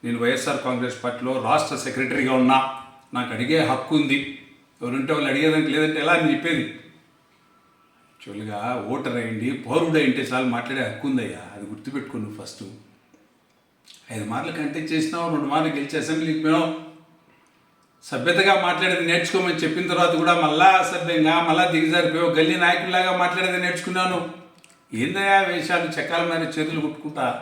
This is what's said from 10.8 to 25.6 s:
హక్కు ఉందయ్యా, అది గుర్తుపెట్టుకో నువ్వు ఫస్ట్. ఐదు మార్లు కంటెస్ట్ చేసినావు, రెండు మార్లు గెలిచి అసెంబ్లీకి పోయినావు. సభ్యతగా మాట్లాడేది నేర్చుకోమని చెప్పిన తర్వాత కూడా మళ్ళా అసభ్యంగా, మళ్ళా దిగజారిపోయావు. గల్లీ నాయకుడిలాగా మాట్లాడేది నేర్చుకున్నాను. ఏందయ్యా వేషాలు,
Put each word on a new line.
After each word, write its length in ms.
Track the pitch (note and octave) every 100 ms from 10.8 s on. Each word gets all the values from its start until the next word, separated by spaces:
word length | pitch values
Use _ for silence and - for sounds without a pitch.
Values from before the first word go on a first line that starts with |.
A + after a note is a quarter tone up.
| A#2
హక్కు 200 | - C#3
ఉందయ్యా, 320 | C3 G#2+ - - G2+
అది 100 | G2
గుర్తుపెట్టుకో 500 | G#2+ - C3+ - A#2+
నువ్వు 140 | G#2 G#2
ఫస్ట్. 240 | - - F#2+ - - _ _ _ _ _ _ _ _ _ _ - - A2+
ఐదు 100 | G#2
మార్లు 220 | B2 D#3+ D#3+
కంటెస్ట్ 340 | D3+ E3 D#3
చేసినావు, 340 | D#3+ - E3+ E3+ D#3
రెండు 140 | C#3
మార్లు 180 | D3+ D#3 C#3+
గెలిచి 240 | C#3+ D#3
అసెంబ్లీకి 400 | - D#3 D#3+ D3+ D#3
పోయినావు. 260 | E3 D#3+ - - - _ _ _ _ _ _ _ _ _ _ -
సభ్యతగా 500 | C3 E3+ E3+ - D3+ -
మాట్లాడేది 400 | D3+ F#3+ E3+ E3+
నేర్చుకోమని 500 | E3+ - F#3+ F#3 D#3+ D#3+
చెప్పిన 220 | E3 F3+
తర్వాత 200 | F3 F3 E3
కూడా 140 | D#3+ E3+ D#3
మళ్ళా 260 | D3+ F#3 F#3 -
అసభ్యంగా, 500 | F3 D#3+ D#3+ D#3 E3+ E3
మళ్ళా 160 | D#3+ F3+ D#3+
దిగజారిపోయావు. 580 | D#3+ F3 E3 D#3+ E3+ D#3
గల్లీ 180 | D#3+ D#3+ F3+
నాయకుడిలాగా 480 | F3 F#3 F3+ F#3 F#3
మాట్లాడేది 400 | F3+ F#3 F#3 F3+ F3+
నేర్చుకున్నాను. 520 | F3+ F#3 F#3 F#3 F3+ E3 - - _ _ _ _ A2
ఏందయ్యా 340 | C#3 F#3+ G3 G3 F#3+
వేషాలు, 420 | F3